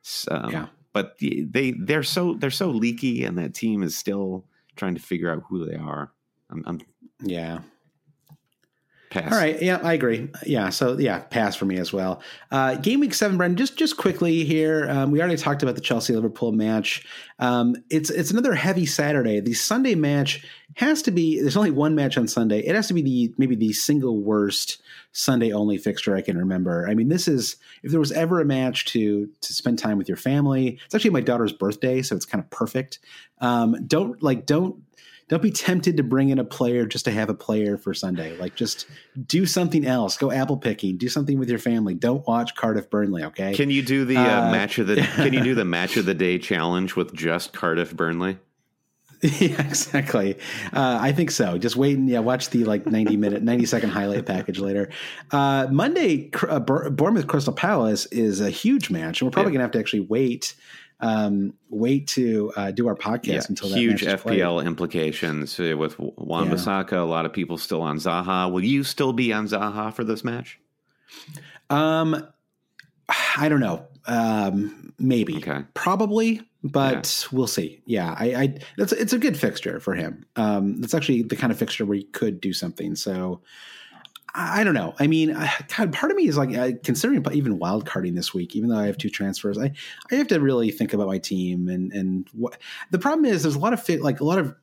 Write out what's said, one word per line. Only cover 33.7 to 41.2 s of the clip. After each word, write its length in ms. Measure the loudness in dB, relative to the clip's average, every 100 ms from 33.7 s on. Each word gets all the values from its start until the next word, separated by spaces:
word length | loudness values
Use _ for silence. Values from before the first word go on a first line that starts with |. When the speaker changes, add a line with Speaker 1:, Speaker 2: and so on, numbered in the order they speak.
| 0 2
Speaker 2:
don't, 380 | 0 0 0
like, 220 | 0 0 2
don't, 360 | 2 2 -4 -18 _ -20 -20 _
don't 140 | 2
be 100 | 2
tempted 440 | 2 0 2 2 2
to 80 |
bring 240 | 2 4 4
in 120 | 2
a 40 |
player 420 | -2 0 0 2 0
just 200 | -2 -2
to 60 |
have 180 | 0 0
a 40 |
player 440 | -2 -2 0 0 -2
for 160 | -4
Sunday. 440 | -4 -4 -4 -6 -8
Like, 180 | -8 -4
just 300 | -4 -4 -12 -18 -16 -14 -2
do 200 | 0 2
something 400 | 2 2 2 2
else. 320 | 2 0 0
Go 120 | 0
apple 280 | 0 0 0
picking. 400 | -2 -2 -2 -2
Do 100 | -2
something 320 | -2